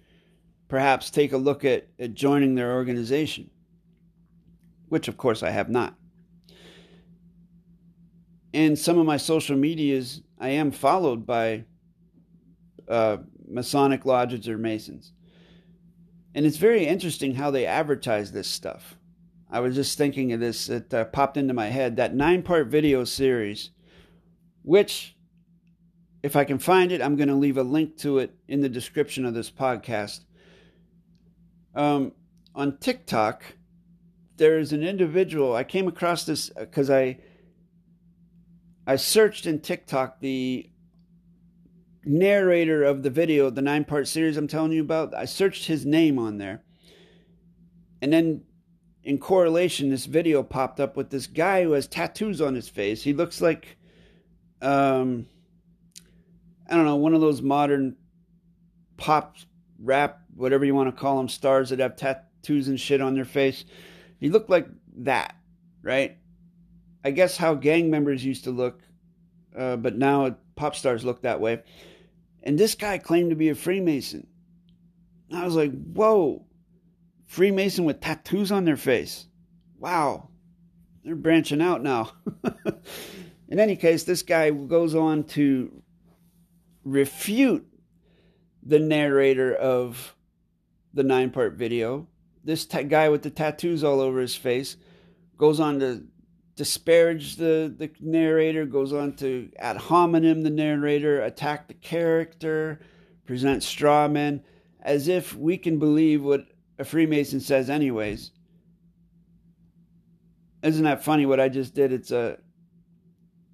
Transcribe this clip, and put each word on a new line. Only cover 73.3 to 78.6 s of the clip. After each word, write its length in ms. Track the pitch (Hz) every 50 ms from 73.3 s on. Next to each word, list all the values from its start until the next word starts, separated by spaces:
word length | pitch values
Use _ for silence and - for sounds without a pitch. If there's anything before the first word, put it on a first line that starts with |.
to 40 | 165
be 140 | 156 156 156
a 60 | 147
Freemason. 720 | - - 175 180 196 185 170 151 135 - - - 73 - - _ _ _ _ _ _ _ _ _ _ _ _ _ _ _ _ _ _ _ _
I 120 | 151 175 175
was 120 | 180 165
like, 160 | 160 151 147 127
"Whoa, 720 | 135 143 165 170 185 214 220 220 208 170 139 92 - - _ _ _ _ _ _ _ _ _ _ _ _ _ _ _ _
Freemason 600 | _ - 160 180 202 196 190 196 196 185 185 175
with 160 | 156 135 -
tattoos 500 | - 160 156 - _ - - 196 208 185
on 140 | 202 196